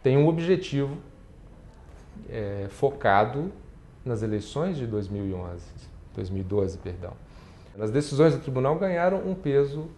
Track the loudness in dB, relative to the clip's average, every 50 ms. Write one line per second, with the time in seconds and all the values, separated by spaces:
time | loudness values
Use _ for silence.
0 | 4 4 6 6 6 6 4 2 2 2 2 2 2 -2 -2 -2 -2 -2 -6 -10
1 | -14 -18 -20 -20 -20 -20 -20 -20 -20 -20 -20 -20 -20 -20 -20 -20 -20 -20 -20 -20
2 | -20 -18 -18 -16 -14 -10 -8 -6 -6 -6 -6 -6 -6 -8 -2 0 0 0 0 4
3 | 4 6 8 8 6 4 2 -4 -4 -6 -8 -12 -18 -20 -20 -20 -20 -20 -20 -10
4 | -6 -4 -4 -2 -2 -2 -2 -4 -4 -6 -4 -2 -2 -2 -2 -4 -4 -2 -2 -4
5 | -4 -4 -6 -4 -4 -4 -4 -6 -8 -8 -10 -12 -14 -16 -18 -18 -18 -18 -20 -20
6 | -20 -14 -10 -10 -8 -6 -4 -4 -4 0 0 0 0 0 -4 -8 -10 -10 -10 -10
7 | -12 -12 -14 -16 -20 -20 -20 -20 -20 -20 -20 -20 -20 -20 -8 -6 -4 0 0 0
8 | -2 0 2 4 6 4 4 2 -4 -4 -2 0 0 0 0 0 0 -2 0 2
9 | 2 2 2 0 -2 -4 -6 -4 -2 2 4 4 2 2 -2 -8 -10 -10 -14